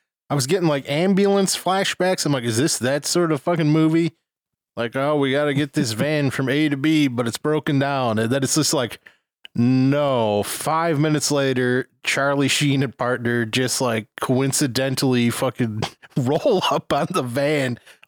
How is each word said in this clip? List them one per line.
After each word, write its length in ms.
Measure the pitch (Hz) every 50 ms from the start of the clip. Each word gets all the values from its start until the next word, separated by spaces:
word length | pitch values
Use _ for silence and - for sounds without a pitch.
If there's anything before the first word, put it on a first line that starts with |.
| _ _ _ _ _ _
I 60 | 139
was 120 | 147 127
getting, 220 | 127 175 254 175 160
like, 200 | 147 139 127 -
ambulance 680 | 139 147 175 - 202 185 202 196 196 196 196 185 -
flashbacks. 680 | - - 175 185 190 196 - - - 180 185 185 180 -
I'm 60 | 151 143
like, 120 | 131 117
"Is 120 | 120 110 110
this 200 | 139 160 - -
that 260 | 110 127 139 147 147
sort 260 | - - 175 175 165 156
of 80 | 139 -
fucking 260 | - 175 165 165 147
movie?" 420 | 151 160 160 160 156 165 170 160 - _ _ _ _ _ _ _ _ _ _ _ _
Like, 200 | - 117 120 -
"Oh, 200 | 135 135 147 151
we 160 | 151 139 135 131
gotta 200 | 143 147 147 143
get 220 | 135 151 139 -
this 180 | 156 147 117 110
van 380 | 107 - 147 156 151 143 135
from 180 | - - 135 135
A 200 | 135 147 156 151
to 60 | 143 139
B, 280 | 135 156 160 156 147 139
but 200 | 123 117 123 117
it's 80 | 117
broken 420 | - - 151 151 156 147 - 151 139
down." 400 | 135 139 143 135 131 120 110 107
And 120 | 113 113
then 120 | 127 139 135
it's 120 | 131 -
just 180 | 160 147 - -
like, 260 | 151 123 107 - - _ - _ _ _ _ _ _ _ - _
no, 880 | - 117 123 131 131 131 135 139 147 147 139 131 123 113 107 104 104 101
five 540 | - - - - 147 156 160 165 170 165 139
minutes 320 | 151 160 151 147 - -
later, 580 | 147 143 139 135 131 123 127 123 123 127 127 - _ _ _
Charlie 440 | - - - 139 139 143 143 143 131
Sheen 340 | - - 151 143 135 135 139
and 140 | 127 107
partner 480 | _ 135 120 123 127 120 120 120 120 117
just, 360 | 110 110 127 131 123 - - 135
like, 240 | 123 117 110 104 - _ -
coincidentally 1080 | - - 131 123 135 139 135 - 156 139 113 131 131 135 135 131 - 135 127 123 120 120
fucking 540 | 113 - - 131 127 - 127 113 107 110 - - - _
<laughs> 160 | - - _
roll 460 | - 127 120 143 156 - 302 226 180 175 -
up 200 | - 151 - _ 156
on 160 | 143 156 -
the 120 | 180 185 135
van 560 | 123 117 139 139 143 156 147 135 131 120 - _ - - _ -